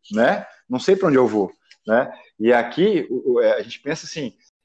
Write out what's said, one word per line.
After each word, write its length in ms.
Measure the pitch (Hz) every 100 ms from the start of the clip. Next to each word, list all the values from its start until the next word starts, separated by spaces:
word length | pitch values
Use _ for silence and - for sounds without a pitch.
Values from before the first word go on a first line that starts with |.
| -
né? 340 | 107 127 196 - - -
Não 80 | 127
sei 180 | -
pra 120 | 190 190
onde 100 | 131
eu 80 |
vou", 260 | 120 107 92 - _ _ -
né? 260 | 113 - - _ -
E 140 | 110
aqui, 540 | 120 117 147 202 180 -
o, 240 | 123 139
o, 80 | 120
é, 120 | 113
a 100 | 113
gente 180 | 113 -
pensa 240 | 143 156
assim, 260 | 156 165 139 _ _ _